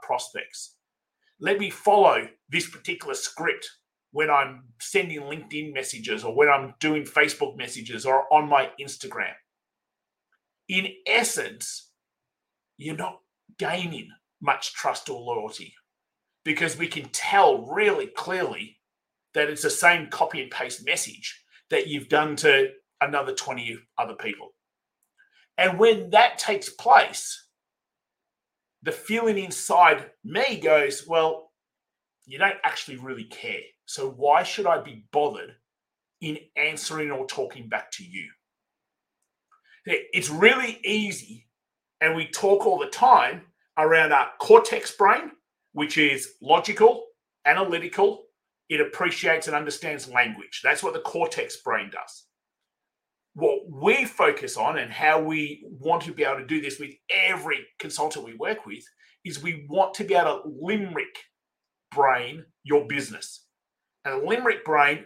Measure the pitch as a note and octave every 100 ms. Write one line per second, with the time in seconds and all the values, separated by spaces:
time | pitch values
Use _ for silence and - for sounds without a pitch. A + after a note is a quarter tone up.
0 | - - - - - - - _ _ _
1 | _ _ _ _ G3 G3+ G3 - G#3 G3+
2 | F#3 A#2 A2 _ _ E3 E3+ - - F3
3 | C#3+ B2+ - - D#3+ - - - _ _
4 | _ C#3+ D#3 C#3+ C3+ C3 _ _ - F#3+
5 | F3+ D3+ C#3+ D#3 D3+ D3+ D3+ C3+ B2+ B2
6 | A2+ G#2+ F#2+ B2 D3 C#3 C3 - D#3 D3+
7 | C3+ D3+ D3+ - C#3+ - A#2+ B2 A2+ A2
8 | C3 C3+ - D#3 D3 C#3 B2+ - C#3 -
9 | - A#2 F#2+ - _ _ _ _ _ _
10 | _ _ _ _ _ _ - F#3 G3 -
11 | - A3+ A3+ D#3+ A#2 A#2 - - - _
12 | _ _ _ _ _ _ _ _ C#3+ D#3
13 | - - _ _ _ - D3 F3+ F3 C#3
14 | - _ _ _ C#3+ C3 - - C#3+ B2
15 | - B2 A#2+ A#2 G#2+ - D#2+ _ _ _
16 | _ _ _ _ D#3+ D3+ E3 D3 E3 D#3+
17 | B2+ - F#3+ G3+ F3+ - C3 F3+ G#3 E3+
18 | - - F3 F#3 D3 A2+ G#2+ _ _ _
19 | _ _ _ D#3 D3 D3+ D#3 - F3 E3+
20 | D3+ - D#3+ D#3 B2 - A#2+ - B2+ E3+
21 | - G#2+ - - _ _ _ D3 D3+ C#3+
22 | - D3+ D#3 C#3+ D3+ C3+ C3+ - _ _
23 | C#3+ D3 C3+ C3 - B2 A#2 A2 _ -
24 | A2+ G#2 A2 - - _ _ _ _ _
25 | _ _ _ _ _ - F#3 F3+ A3+ G#3+
26 | F3+ G#3 A#3+ - - G3+ - - A#3 -
27 | - - - - _ _ _ _ _ _
28 | _ _ _ _ _ _ _ _ D#3 D#3
29 | - A3+ A3+ G3+ F#3 - - F3 E3+ D3
30 | - _ A#2+ F3+ C4+ G3 D#3 D#3 C#3 C3+
31 | E3 E3 D#3+ D#3+ - _ _ _ _ _
32 | _ _ - C3+ G3 - D3+ - - B2+
33 | C3 A#2 A2+ - A#2 G2+ - _ - -
34 | C3+ B2 C#3+ D#3+ F3+ - F3+ D#3 C#3+ A2
35 | _ D3+ D3 G2+ F2 _ _ _ _ _
36 | _ _ D#3 D3+ - - D3+ D3+ - D#3
37 | D3+ C3+ C3 - B2 A#2 A2 G#2+ - -
38 | F2+ F#2 D#2 _ _ _ _ _ _ _
39 | _ _ _ _ _ _ _ _ - E3
40 | - F3+ D#3 D3+ G#3+ B3+ A#3+ A3+ - G#3+
41 | G#3 F3+ - A#2 _ _ _ _ _ _
42 | D#3+ E3 D#3+ - G3 G3+ G#3+ F3+ C3+ -
43 | - G#3 A#2+ F2 - _ _ - D#3 D#3+
44 | D#3 C#3+ B2 - - A3 - - - -
45 | G3+ B3 E4 - _ _ _ D3 D3+ D#3
46 | D3 C3+ - _ C3+ E3 E3+ G3+ A3+ A#3
47 | - _ _ _ C#3+ F3 G3 E3+ F3 -
48 | G3+ G#3 - _ _ _ _ D3+ C#3+ -
49 | F3 - E3+ D#3+ D#3+ D3+ D3 C#3+ E3 C#3+
50 | C3 B2 A#2+ G2+ - - C3 D3 E3 D#3+
51 | - E3+ E3 D3+ - - B2 G#2+ G2+ F2
52 | - - _ _ _ _ _ _ _ _
53 | _ _ _ D3 D3+ C3+ E3+ C3+ F3 C4+
54 | B3 - D#3+ - A#2 - A#2+ D#3+ A2+ -
55 | D#3 D#3+ D#3 D#3 D3 D3 - B2 D3 E3
56 | E3 D3+ C#3 C#3 C3 D#3 C#3+ - C#3+ -
57 | - F#3+ F#3+ F3+ D3+ C#3+ - _ D3+ D3+
58 | D3+ D3 A#2 A2+ F3 G#3+ - G#2+ - _
59 | _ _ F3 C#3 E3+ D#3 C#3+ F3 F#3+ -
60 | G3+ F3+ D#3+ C3+ D#3 C3 E3+ G#3+ F#3+ D3+
61 | - - - _ _ _ _ _ _ C#3+
62 | C#3 B2 A#2+ D#3 - _ C3+ D3 A#2+ C#3+
63 | C3+ - - - _ _ _ _ _ _
64 | C#3 C3+ D#3 A#3 B3 - D#3 D#3 C#3+ D3+